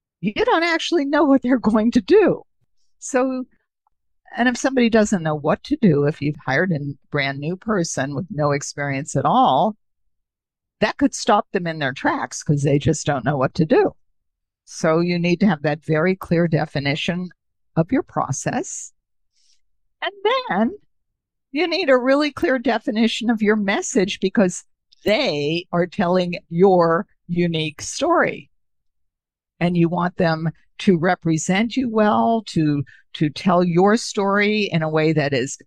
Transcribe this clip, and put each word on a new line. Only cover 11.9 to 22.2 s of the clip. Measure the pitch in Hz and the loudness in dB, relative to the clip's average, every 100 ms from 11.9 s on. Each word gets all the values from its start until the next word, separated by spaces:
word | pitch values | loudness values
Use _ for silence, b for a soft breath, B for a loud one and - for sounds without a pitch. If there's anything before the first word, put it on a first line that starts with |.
tracks | 135 - 320 - - | -2 -4 -2 -6 -6
'cause | - 143 | -2 0
they | 147 143 | 2 2
just | - 160 - | 0 -2 -2
don't | 139 | -2
know | - 147 | -2 -2
what | 135 | -2
to | - | 0
do. | 156 370 392 - _ _ _ _ _ _ | 2 4 2 -4 _ _ _ _ _ _
So | _ - 165 160 | _ -4 0 0
you | 175 175 | 0 0
need | 175 180 | 0 2
to | 202 | 2
have | 156 | 2
that | 151 151 | -2 -4
very | - 156 185 190 | -2 0 0 -2
clear | - 170 170 | -2 0 2
definition | 156 156 143 139 - - 175 180 - _ _ _ - | 0 -2 -4 -2 -2 -4 -6 -8 -14 _ _ _ -4
of | 165 | 0
your | 269 | -2
process. | - - - 135 151 - 381 - - _ _ _ _ _ _ _ _ _ _ _ | -4 -6 -4 -4 -6 -6 -8 -12 -18 _ _ _ _ _ _ _ _ _ _ _
And | 330 403 403 523 508 | -10 -4 -2 -2 -2
then | 185 233 415 _ _ _ _ _ _ _ | -2 -2 -4 _ _ _ _ _ _ _
you | 277 339 | -4 -2
need | 320 302 | -2 2
a | 254 | 2
really | 254 277 | 2 2